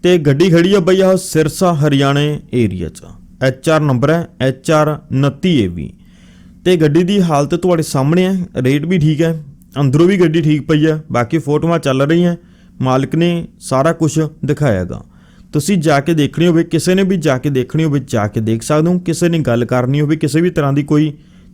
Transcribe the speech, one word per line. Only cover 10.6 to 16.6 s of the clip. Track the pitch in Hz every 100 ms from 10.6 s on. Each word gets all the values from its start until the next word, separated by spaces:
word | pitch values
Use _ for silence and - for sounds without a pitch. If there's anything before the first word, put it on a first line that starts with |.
| 123
ਪਈ | 151 156
ਹੈ। | 156 156
ਬਾਕੀ | 120 117 160
ਫੋਟੋਆਂ | 139 147 165 170
ਚੱਲ | 139 131
ਰਹੀਆਂ, | 143 170 175 170 - - - -
ਮਾਲਕ | 127 131 139 160
ਨੇ | 175 170 160 -
ਸਾਰਾ | - 131 151
ਕੁਛ | 165 160 156 151 - 139
ਦਿਖਾਇਆ | 143 147 98
ਗਾ। | 90 55 - - - - -
ਤੁਸੀਂ | 151 147 202
ਜਾ | 160 143
ਕੇ | 160
ਦੇਖਣੀ | 160 139 - 175
ਹੋਵੇ, | 160